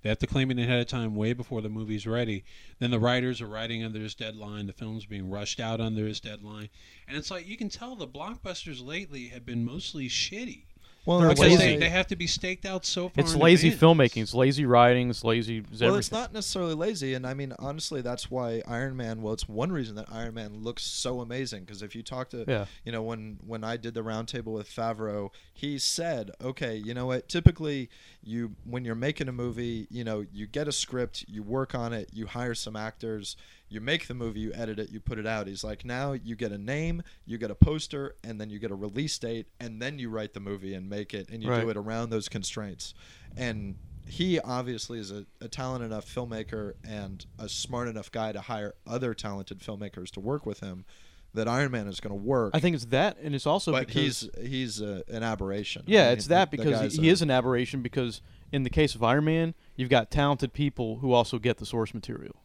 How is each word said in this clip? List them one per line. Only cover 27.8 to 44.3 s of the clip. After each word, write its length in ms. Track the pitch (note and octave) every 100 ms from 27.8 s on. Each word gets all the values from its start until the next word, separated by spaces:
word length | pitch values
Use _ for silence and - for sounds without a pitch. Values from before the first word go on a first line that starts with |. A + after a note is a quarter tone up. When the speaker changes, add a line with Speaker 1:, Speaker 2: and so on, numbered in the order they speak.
| A#2+ - - -
Speaker 2:
you, 320 | G#2+ A#2 A#2 -
when 220 | - A#2+ B2
you're 80 |
making 340 | A2+ C3+ D3+ C3+
a 40 |
movie, 560 | B2 B2 A#2 A#2+ A2+ G#2+
you 140 | A#2
know, 200 | A#2 G#2+ G#2
you 140 | G2+ G#2
get 220 | C#3+ D3
a 40 |
script, 540 | C#3 - B2+ A#2+ - -
you 140 | G#2+
work 320 | G#2 C3 C3+
on 200 | C3 A#2
it, 180 | A#2 G2
you 140 | G#2+ G#2+
hire 260 | A#2+ B2
some 220 | A#2 - A2
actors, 600 | A2 - A#2 A2 G2 - - - -
you 80 | G#2+
make 260 | A2+ E3 -
the 60 |
movie, 280 | B2+ A#2 G#2+
you 100 | A2
edit 260 | - A2+ G#2+
it, 120 | G#2
you 80 | G#2+
put 180 | - A2
it 80 | G#2+
out. 220 | A2 G2
He's 160 | G2
like, 220 | A2 G#2+ B2
"Now 260 | B2 C#3
you 240 | C3+ A2 A2+
get 160 | A2+
a 60 | G2+
name, 460 | G#2 C#3+ E3 E3+ F3 - -
you 120 | A2+
get 120 | A2
a 40 | G2+
poster, 600 | - D#3 - C#3+ C#3 -
and 160 | A2+ A2
then 100 | G#2+
you 100 | G#2
get 100 | A2
a 60 | G2
release 420 | G2+ G#2 D3+ -
date, 300 | A#2 A2+ - -
and 200 | A#2+ A2
then 160 | B2 D3
you 120 | A#2+
write 240 | A2 G#2+
the 80 | -
movie 320 | G2+ G2+ F#2+
and 160 | F#2+ F#2+
make 240 | G2+ G#2
it, 160 | G#2 F#2
and 120 | A2+
you 80 | A2+
Speaker 3:
Right. 120 | A#2+
Speaker 2:
do 80 | A2+
it 80 | G#2
around 320 | G#2 A2+ A#2
those 180 | A2+ G2
constraints." 640 | A2 F#2+ - G#2 F2+ - - - - - -
And 380 | B2+ G#2+ G2 F#2+ - - -
he 340 | - F3+